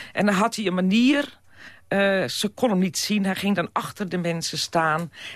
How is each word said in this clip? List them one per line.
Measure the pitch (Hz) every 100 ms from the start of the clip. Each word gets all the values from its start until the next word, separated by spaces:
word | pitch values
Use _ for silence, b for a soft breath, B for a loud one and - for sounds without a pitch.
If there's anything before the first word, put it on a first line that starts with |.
| B
En | - 202
dan |
had | 190 226 226
hij | 196
een |
manier, | 185 185 220 247 285 285 - - B B B B
eh, | 196 196 190
ze | 127 - 202
kon | - 254
hem | 185
niet | 185 -
zien. | - 208
Hij | 196 190
ging | 196 190
dan | 170
achter | - - - 196
de | 180
mensen | 170 165 - 156
staan | - 170 160 156 170 B B